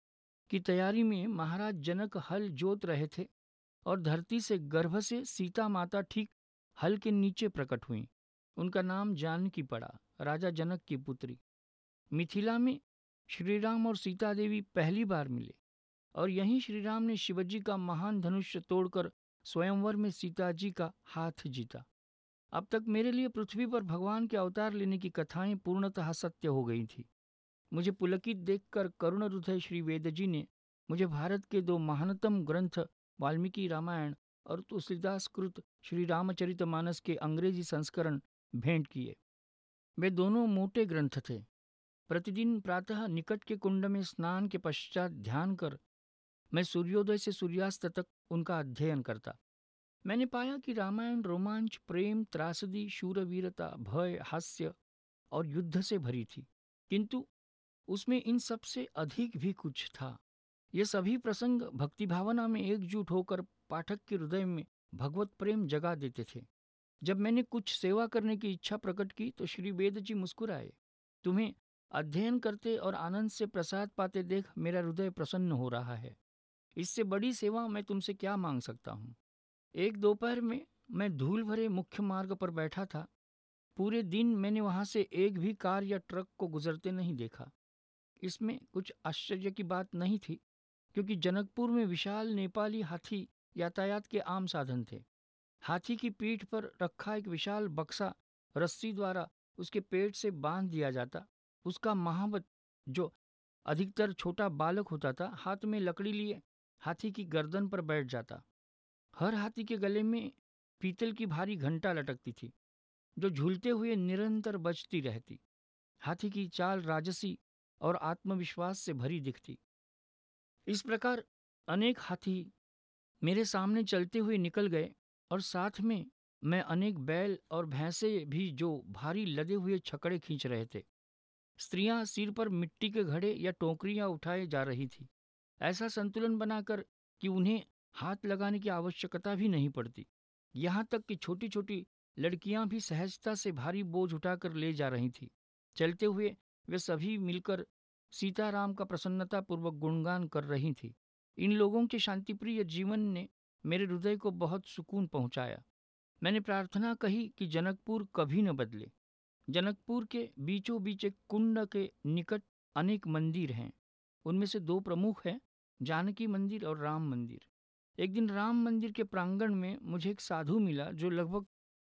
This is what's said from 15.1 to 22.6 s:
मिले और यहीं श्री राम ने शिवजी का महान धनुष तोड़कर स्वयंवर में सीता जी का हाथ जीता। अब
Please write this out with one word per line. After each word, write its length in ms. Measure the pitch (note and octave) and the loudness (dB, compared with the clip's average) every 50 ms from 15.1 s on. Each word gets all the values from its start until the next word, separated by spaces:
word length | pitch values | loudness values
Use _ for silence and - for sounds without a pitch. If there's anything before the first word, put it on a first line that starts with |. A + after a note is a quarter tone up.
| F#3+ D#3+ C#3+ C3+ | 2 0 0 0
मिले 280 | B2 A#2+ A2+ - - _ _ _ _ _ _ _ _ _ _ _ - | -2 -4 -4 -8 -12 _ _ _ _ _ _ _ _ _ _ _ -2
और 140 | - E3 F#3+ | 0 0 2
यहीं 320 | F#3 F#3 G3 G#3 A#3+ C4 | 2 2 4 4 4 4
श्री 200 | A#3+ - G#3 G#3+ | 2 0 -4 -2
राम 220 | G3+ G#3+ A3 A3+ A3+ | -2 -2 0 0 2
ने 140 | A3+ A3+ G3+ | 2 2 0
शिवजी 420 | - - F#3 F3+ F#3 F3+ G3+ A3 | 0 0 0 0 0 0 -2 -2
का 180 | G3 G#3+ G3+ F#3+ | 0 0 0 0
महान 440 | F3+ F3+ E3+ D#3 F#3 G#3 G#3+ G3+ | 0 -2 -2 0 0 0 0 2
धनुष 360 | E3+ E3+ F#3 G3 F#3 - - F3+ | 2 2 2 0 0 -2 -6 -8
तोड़कर 540 | F3 - F#3 F#3 F#3 F3+ F3 F#3+ F3 E3+ - _ _ _ _ _ _ | -2 2 4 4 4 4 2 0 0 0 -4 _ _ _ _ _ _
स्वयंवर 500 | - - E3+ E3+ F#3+ G3+ G3 G3 G#3+ G#3+ | -4 0 2 2 4 4 2 2 2 2
में 160 | G#3 G#3 G#3 | 2 2 0
सीता 400 | E3+ - - F3+ E3 - F#3 F3+ | 0 -2 -4 -4 -2 0 0 0
जी 200 | E3+ E3 F#3+ G3+ | 0 0 -2 -2
का 220 | F#3 - F3 D#3+ - _ _ | -2 -2 -2 -4 -4 _ _
हाथ 440 | - - E3 E3 E3 D#3+ - - D#3 | -10 -6 -4 -4 -4 -4 -6 -8 -6
जीता। 380 | B2+ C3 A#2 A#2+ - A#2+ B2 - _ _ _ _ _ _ _ _ _ _ _ _ | -6 -6 -6 -6 -8 -12 -14 -16 _ _ _ _ _ _ _ _ _ _ _ _
अब 160 | - E3 | -4 -4